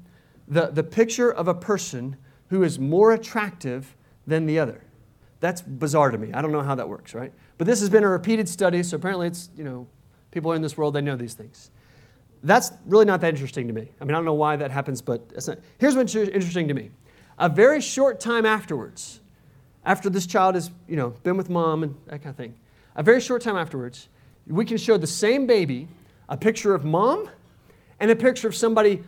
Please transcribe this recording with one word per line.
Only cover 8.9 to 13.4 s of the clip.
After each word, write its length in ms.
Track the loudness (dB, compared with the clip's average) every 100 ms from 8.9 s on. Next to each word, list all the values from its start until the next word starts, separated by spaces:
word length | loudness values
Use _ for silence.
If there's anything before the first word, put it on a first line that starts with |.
| -4
apparently 320 | -4 -4 -4
it's, 220 | -6 -14 -14
you 80 |
know, 220 | -12 -12 -16 _ _ _ _
people 220 | -6 -4
in 100 | -2
this 140 | -4 -2
world, 180 | -2
they 60 | -2
know 160 | -4 -6
these 180 | -10
things. 360 | -14 -20 -20 -20 _ _ _ _ _ _ _
That's 300 | 4 4 4 -8 4
really 180 | 6
not 160 | 6 4
that 80 | 0
interesting 380 | -2